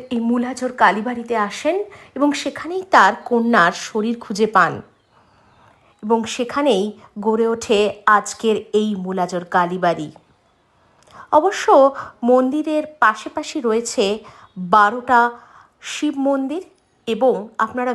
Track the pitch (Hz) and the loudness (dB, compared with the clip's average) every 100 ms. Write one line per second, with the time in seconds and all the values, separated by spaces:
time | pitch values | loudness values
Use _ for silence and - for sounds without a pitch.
0 | 254 240 233 247 247 254 254 247 214 196 | -4 -4 0 0 -2 -6 -8 2 2 2
1 | 220 240 226 226 202 - 294 370 415 - | -4 -8 -6 -4 -4 -4 -4 -2 -6 -12
2 | - - 294 285 285 269 311 370 370 254 | -16 -2 0 0 -6 -8 -8 -8 2 6
3 | 196 220 - 240 233 233 175 - - 220 | 6 2 -2 0 2 4 2 0 -6 -4
4 | 220 233 - 190 214 196 165 139 - _ | -4 -6 -8 -2 0 2 2 0 -12 _
5 | _ _ _ _ _ _ _ _ _ _ | _ _ _ _ _ _ _ _ _ _
6 | 214 226 226 - 240 277 294 196 208 208 | 0 0 0 -6 -4 -2 0 2 0 -8
7 | - 214 208 220 226 226 - 208 208 - | -16 -6 -2 0 0 -2 0 2 2 0
8 | - 208 208 - 226 214 214 214 214 196 | 2 2 2 -4 -2 -2 0 -2 0 -4
9 | 185 185 175 180 175 190 175 180 175 165 | -6 -4 -4 -4 -2 0 0 0 0 -2
10 | 151 - _ _ _ _ _ _ _ _ | -6 -14 _ _ _ _ _ _ _ _
11 | _ - - 302 349 403 - 339 269 269 | _ -20 0 2 2 0 4 6 6 2
12 | - - 240 254 254 294 302 302 302 - | -12 -6 2 2 2 -2 -2 -4 -4 0
13 | 220 214 - - 302 311 233 220 233 - | 0 0 -6 -10 -8 -4 -2 -2 -2 -2
14 | 196 208 - - - - 180 214 208 247 | -2 -2 -8 -20 -20 -12 2 4 4 2
15 | 247 240 240 240 - - _ _ - - | 2 4 4 -2 -16 -20 _ _ -14 -6
16 | 294 277 269 277 269 311 381 _ _ _ | -4 -2 0 0 -2 -8 -12 _ _ _
17 | - 220 254 185 220 - 220 247 247 | -8 0 2 0 -4 -6 -6 -4 -6